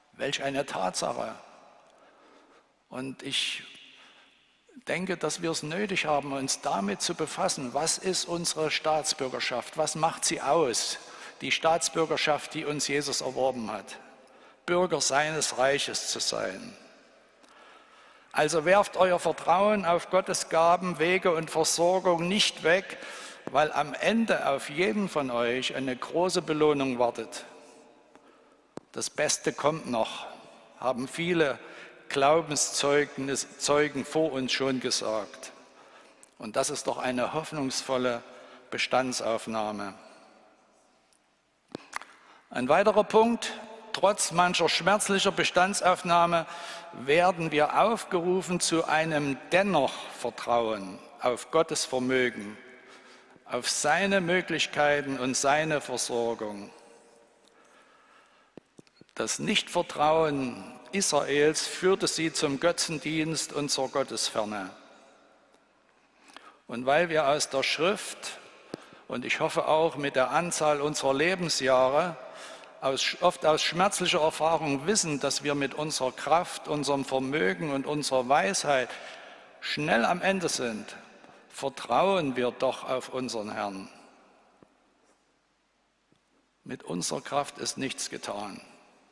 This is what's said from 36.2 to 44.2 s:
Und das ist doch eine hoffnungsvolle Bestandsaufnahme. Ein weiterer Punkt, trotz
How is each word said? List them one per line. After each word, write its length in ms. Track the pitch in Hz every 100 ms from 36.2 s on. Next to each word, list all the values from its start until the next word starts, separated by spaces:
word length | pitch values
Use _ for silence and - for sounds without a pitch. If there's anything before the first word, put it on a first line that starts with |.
| - -
Und 160 | 110 127
das 160 | 135
ist 160 | 143 -
doch 100 | 127
eine 360 | 127 123 120
hoffnungsvolle 880 | 156 160 156 135 - - 131 127 117 - - - - -
Bestandsaufnahme. 1200 | - - 127 131 120 110 113 - 113 107 104 101 98 - - - - _ _ _ _ _ _ _ _ _ _ _ _ _ - - - - - - - -
Ein 180 | - 127
weiterer 360 | 165 202 202
Punkt, 500 | 208 220 226 233 - - - - -
trotz 380 | - 190 208